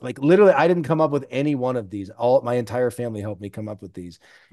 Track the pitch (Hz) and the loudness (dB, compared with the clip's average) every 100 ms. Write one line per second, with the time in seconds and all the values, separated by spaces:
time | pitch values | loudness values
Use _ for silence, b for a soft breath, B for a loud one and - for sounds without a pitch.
0 | 127 117 139 185 202 143 165 175 139 156 | -8 0 4 6 6 6 4 2 0 0
1 | 156 143 135 127 143 143 127 127 98 104 | 0 0 -4 -4 -2 -2 -2 -4 -6 -10
2 | 95 - 120 131 120 123 113 120 123 117 | -12 -4 2 2 2 -2 -2 -2 -2 -4
3 | 120 107 104 98 101 104 104 104 95 92 | -8 -8 -10 -10 -12 -12 -12 -12 -16 -16
4 | 90 82 b b b | -16 -18 b b b